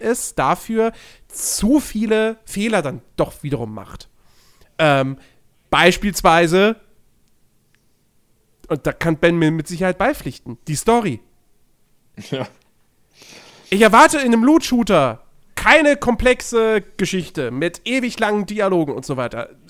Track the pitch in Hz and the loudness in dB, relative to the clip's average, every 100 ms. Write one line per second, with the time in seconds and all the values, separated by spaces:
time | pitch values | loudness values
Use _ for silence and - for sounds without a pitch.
0 | 220 247 - - 135 175 - 226 226 - | -4 -4 -6 -4 -2 -2 -4 -4 -4 -6
1 | - - _ - - - 208 294 - 214 | -20 -20 _ -12 -8 -4 0 0 0 -6
2 | 226 220 220 220 - 202 220 202 147 - | -2 0 -2 -6 -12 -6 -2 -2 -4 -10
3 | _ - 151 - 147 131 110 107 95 - | _ -4 -4 -4 -8 -8 -8 -12 -18 -20
4 | - _ _ _ _ _ _ - 156 139 | -20 _ _ _ _ _ _ -2 2 2
5 | 135 135 _ _ _ _ - 143 170 - | 0 -6 _ _ _ _ -2 4 4 2
6 | 208 - 180 165 170 185 208 220 _ _ | -4 0 2 4 4 2 2 0 _ _
7 | _ _ _ _ _ _ _ _ _ _ | _ _ _ _ _ _ _ _ _ _
8 | _ _ _ _ _ _ - 160 147 - | _ _ _ _ _ _ -10 -6 -6 -4
9 | 170 160 170 170 156 160 151 170 185 180 | -4 2 2 2 0 0 -6 -4 -4 -2
10 | 233 294 139 - 123 113 - 143 226 233 | -4 -4 -10 -12 -18 -16 -10 -4 2 2
11 | 202 110 _ _ _ _ _ _ _ _ | 0 -8 _ _ _ _ _ _ _ _
12 | _ - - 131 127 _ _ _ _ _ | _ -20 -10 -8 -10 _ _ _ _ _
13 | _ _ - - - - - 196 220 226 | _ _ -20 -20 -20 -20 -4 4 6 8
14 | 320 302 254 226 254 320 - 240 214 170 | 6 4 2 4 4 4 2 -2 2 2
15 | 131 110 - _ _ - 214 302 294 285 | 2 -4 -16 _ _ -2 4 6 6 2
16 | 240 226 254 247 - 233 220 214 - - | 0 0 2 0 -2 0 0 0 -4 -6
17 | 185 185 160 160 120 127 170 - 226 262 | -4 -4 -6 -6 -6 -4 -6 -6 -6 -4
18 | 247 - 214 208 202 208 190 180 147 123 | -4 -4 -2 -2 -4 -4 0 0 -2 -6
19 | 139 131 120 113 - - | -8 -6 -6 -8 -12 -16